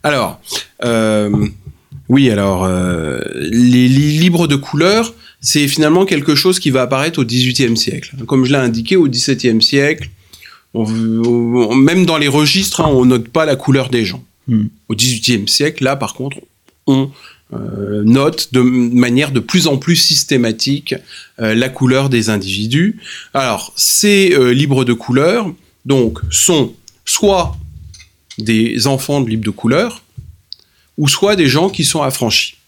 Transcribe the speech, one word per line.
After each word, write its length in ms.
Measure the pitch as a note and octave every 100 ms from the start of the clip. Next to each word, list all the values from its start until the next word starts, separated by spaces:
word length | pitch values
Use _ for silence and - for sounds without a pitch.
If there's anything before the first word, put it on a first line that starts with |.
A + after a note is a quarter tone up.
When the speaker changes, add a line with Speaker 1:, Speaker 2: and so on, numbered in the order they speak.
Speaker 1:
Alors, 380 | D3+ C#3+ G#2 - - - - _
euh, 640 | A#2+ A2+ A2 G#2+ G#2 G#2 G#2 - - - _ - -
oui, 220 | C3 C3
alors, 340 | G#2 G2 F#2
euh, 540 | F#2 F#2 F2+ E2+ D#2 B1 -
les, 540 | G1+ D2+ A#2 B2 B2 B2
les 220 | C3 D3+
libres 340 | D3+ F3+ E3+ E3
de 80 |
couleur, 580 | C#3+ C#3 D3 F3 G#3+ A3+ - - _
c'est 260 | - D3+ C#3+
finalement 400 | C#3+ D3+ E3+ F#3+
quelque 300 | D#3+ C#3+ C#3+
chose 240 | F#3 F#3
qui 100 | D3
va 120 | C3
apparaître 360 | B2 C3 D#3 E3
au 60 |
dix-huitième 520 | A#2 B2 B2+ B2 B2 A2+
siècle. 360 | - F2 - C3+ A#2
Comme 160 | C3+
je 80 | B2+
l'ai 60 | C#3+
indiqué, 360 | B2 A2+ A2+
au 140 | F#3+ D3
dix-septième 520 | A#2 - B2+ B2 A2+
siècle, 500 | - C#3+ C#3 D#3 - - _ - - - _
on, 100 | A2+
on, 920 | A2 A2+ A2+ A2+ A#2 A#2+ A#2 B2 A2
même 320 | B2+ C#3 F3+ E3+
dans 120 | D#3
les 100 | C#3+
registres, 540 | D3 D3+ F#3 G3 -
hein, 60 | D#3
on 160 | C3+
note 220 | B2+ B2+ A#2
pas 200 | D#3+ D#3
la 100 | C3+
couleur 320 | - C3+ B2+
des 160 | B2
gens. 180 | G2+ D2+ - _ -
Speaker 2:
Hmm. 200 | A2 G#2+ - _
Speaker 1:
Au 60 |
dix-huitième 540 | G#2+ B2+ A#2 A#2+ A#2 G#2+
siècle, 340 | - D3 D3+
là, 140 | C3 C#3
par 180 | A2
contre, 220 | - C3+ - - _ _ _ -
on, 240 | C3+ C3+ C3+ - _ _
euh, 520 | A#2 G#2+ A2 G2 G#2
note 460 | G#2+ B2+ D3 E3 -
de 80 | B2+
manière 720 | B2 B2+ A#2+ B2 B2 B2 D3
de 80 | C3
plus 260 | - F#3 D#3
en 100 | C#3
plus 200 | D3+ E3+
systématique, 1000 | - - - C3+ A#2 A2 - C#3+ - - - - - -
euh, 120 | A2 A2+
la 120 | B2+
couleur 420 | C3 B2+ C3 C#3
des 200 | A#2+ A2
individus. 680 | G#2 F#2+ G2+ A2 C#3 F#3+ A3+ - - -
Alors, 380 | C#3 C3 G2+ -
ces, 600 | - - - G#3 G3+ F#3+
euh, 180 | D3 B2
libres 320 | B2+ D3 C3+
de 80 | B2
couleur, 600 | A#2 - B2+ D#3 A#3 G3 - _ _
donc, 360 | - C3+ A#2 - -
sont 440 | - - D#3+ B2+ - _ _
soit 520 | - - G#3 F#3+ E3+ - - - - - - _ _ -
des 480 | A2 A2+ A2+ A2 C#3
enfants 360 | C3+ C#3 C#3+
de 80 | A#2+
libres 160 | A2 G#2+
de 40 |
couleur, 520 | G2+ A2+ C#3+ A#3 - _ - - - _ - _ _ _ -
ou 100 | D3
soit 280 | - G3 G3+
des 100 | D3
gens 240 | C#3+ F#3
qui 160 | F#3+ D3+
sont 160 | D#3+
affranchis. 540 | C#3 C3 A#2 - - -